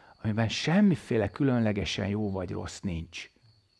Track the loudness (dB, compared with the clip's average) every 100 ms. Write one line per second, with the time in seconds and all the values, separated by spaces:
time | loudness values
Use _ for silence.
0 | -20 -6 -2 0 0 0 2 4 6 4
1 | 0 0 0 0 2 4 2 0 -2 -2
2 | -2 -2 -2 -4 -4 -6 -8 -8 -6 -4
3 | -6 -12 -16 _ _ _ _